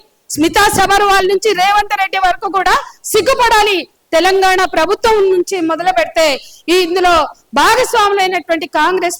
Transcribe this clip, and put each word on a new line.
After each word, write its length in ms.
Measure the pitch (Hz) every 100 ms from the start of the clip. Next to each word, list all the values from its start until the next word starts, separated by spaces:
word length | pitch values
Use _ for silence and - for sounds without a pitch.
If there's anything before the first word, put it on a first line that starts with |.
| _ _ _
స్మితా 340 | 294 330 403 427
సబర్వాల్ 600 | 403 381 403 403 381 381
నుంచి 220 | 392 440
రేవంత్ 440 | 359 392 415 415 415
రెడ్డి 180 | 381 381
వరకు 300 | 370 359 403
కూడా 220 | 381 359 508 - -
సిగ్గుపడాలి. 840 | - 427 359 508 466 440 415 359 262 _ _
తెలంగాణ 520 | 320 359 381 381 370
ప్రభుత్వం 520 | 370 349 320 415 466 427 392
నుంచి 300 | 370 349 370
మొదలు 320 | 320 320 359
పెడితే 340 | 359 311 339 311 262 - - -
ఈ 80 | 370
ఇందులో 360 | 339 370 359 330 277 - _
భాగస్వాములైనటువంటి 1120 | 277 349 466 480 466 415 403 370 359 320 330 339
కాంగ్రెస్ 520 | 311 320 370 349 339